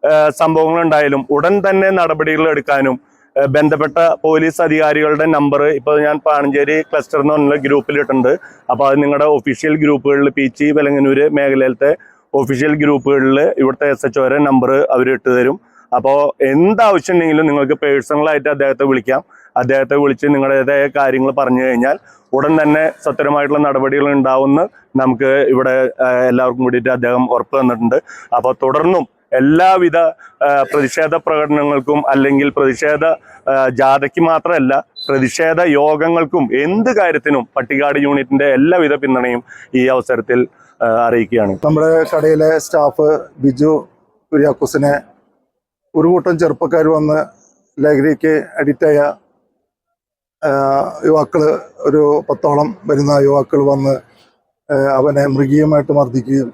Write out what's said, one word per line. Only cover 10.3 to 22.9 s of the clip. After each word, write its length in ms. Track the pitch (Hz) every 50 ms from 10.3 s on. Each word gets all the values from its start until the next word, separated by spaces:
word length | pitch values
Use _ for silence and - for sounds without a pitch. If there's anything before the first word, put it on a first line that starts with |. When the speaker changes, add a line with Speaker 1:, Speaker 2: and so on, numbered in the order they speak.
Speaker 1:
പി 220 | 131 - 139 131 - -
ജി 120 | 147 147
വെലങ്ങന്നൂര് 580 | 147 151 147 143 143 139 139 139 135 135 147 151
മേഖലയിലത്തെ 680 | 147 143 139 139 135 135 131 131 123 - 135 143 147 - - - _ _ _ _ -
ഒഫീഷ്യൽ 400 | 135 135 113 139 123 143 156 151
ഗ്രൂപ്പുകളിൽ 800 | 151 147 143 147 139 127 139 139 139 135 135 135 135 151 185 - -
ഇവിടുത്തെ 320 | 135 131 135 - 147 143
എസ് 160 | 139 113 -
എച്ച് 140 | 135 110 139
ഒ 80 | 131 127
നമ്പർ 580 | 135 147 147 139 135 131 127 127 135 139 147 - 131
അവർ 200 | 127 127 127 135
ഇട്ട് 220 | 123 _ 131 123
തരും. 240 | 123 123 127 147 208 _ _ _ - _ _ -
അപ്പോ 380 | 123 113 135 139 143 143 143 - _
എന്താവശ്യം 720 | 143 135 135 151 170 196 220 202 233 214 196 175 - - 185
ഉണ്ടെങ്കിലും 320 | 175 165 160 156 151 160
നിങ്ങൾക്ക് 300 | 156 143 147 139 131 147 -
പേഴ്സണലായിട്ട് 680 | - 147 139 139 117 - 151 147 151 156 151 147 131 151
അദ്ദേഹത്തെ 360 | 147 139 139 135 135 120 139
വിളിക്കാം. 400 | 139 135 127 104 - 127 139 - _ _ _ _ _ _
അദ്ദേഹത്തെ 400 | 123 127 123 135 135 135 123 143
വിളിച്ച് 300 | 143 143 143 135 - -
നിങ്ങളുടേതായ 640 | 143 143 139 135 135 139 135 131 127 143 139 139 143 -
കാര്യങ്ങൾ 360 | 143 139 131 127 135 131 135 135 139
പറഞ്ഞു 220 | 135 127 127 127
കഴിഞ്ഞാൽ 360 | 131 131 127 117 123 135 151 190 _ - - _ _ _
ഉടൻ 300 | - 135 139 147 160 160
തന്നെ 300 | 151 151 151 156 156 160